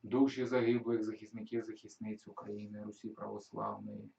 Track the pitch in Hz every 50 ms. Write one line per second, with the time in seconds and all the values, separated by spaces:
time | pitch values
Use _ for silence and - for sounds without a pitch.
0 | - 101 117 131 139 135 131 131 123 117 127 127 117 117 120 120 117 113 117 110
1 | 107 107 107 - - - 113 117 110 - 120 117 110 110 107 - - 107 - _
2 | 110 107 107 107 - 104 - - 101 104 104 104 104 104 104 104 107 107 104 -
3 | - 110 110 - 104 107 107 - - - - - - - - 104 104 104 104 -
4 | - - _